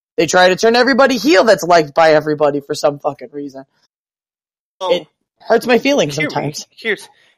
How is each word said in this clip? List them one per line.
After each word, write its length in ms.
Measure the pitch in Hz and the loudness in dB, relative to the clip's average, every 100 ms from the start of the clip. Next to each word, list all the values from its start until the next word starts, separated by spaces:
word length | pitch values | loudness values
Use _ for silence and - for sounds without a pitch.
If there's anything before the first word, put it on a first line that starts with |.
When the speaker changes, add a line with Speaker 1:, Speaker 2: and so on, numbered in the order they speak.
| _ - | _ -4
Speaker 1:
they 120 | 165 | 0
try 200 | 180 185 | 2 2
to 80 | 180 | 2
turn 220 | 226 240 | 0 2
everybody 400 | 247 240 269 247 | 2 2 2 0
heel 260 | 247 349 | 2 2
that's 200 | 226 190 | 4 2
liked 300 | 165 170 147 | 2 2 2
by 200 | - 160 | 2 2
everybody 480 | 151 151 147 147 143 | 2 0 -2 -2 -2
for 120 | 143 | -6
some 260 | 147 151 143 | -4 -4 -4
fucking 320 | 151 139 143 | -8 -10 -14
reason. 320 | 147 143 135 139 _ _ _ _ _ _ _ _ _ _ - | -14 -16 -16 -20 _ _ _ _ _ _ _ _ _ _ -8
Speaker 2:
Well, 120 | 190 | -4
Speaker 1:
It 140 | 175 156 _ _ _ | -4 -4 _ _ _
hurts 260 | - 226 233 | -2 0 2
my 100 | 233 | 0
feelings 380 | 269 277 151 143 | 2 0 -2 -4
Speaker 2:
here 120 | 294 | -6
we, 40 | |
Speaker 1:
sometimes. 340 | 147 151 - - | -6 -6 -10 -16
Speaker 2:
here's, 400 | - 226 196 - _ _ | -12 -8 -8 -12 _ _